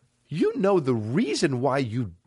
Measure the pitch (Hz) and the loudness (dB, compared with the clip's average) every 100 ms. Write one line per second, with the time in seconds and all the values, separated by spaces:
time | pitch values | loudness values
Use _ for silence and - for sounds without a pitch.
0 | _ _ - 156 403 453 196 190 131 120 | _ _ -8 -2 0 2 2 2 2 -2
1 | 107 139 269 311 165 127 135 135 127 117 | 0 0 0 0 0 0 0 0 -2 -4
2 | 110 82 | -6 -8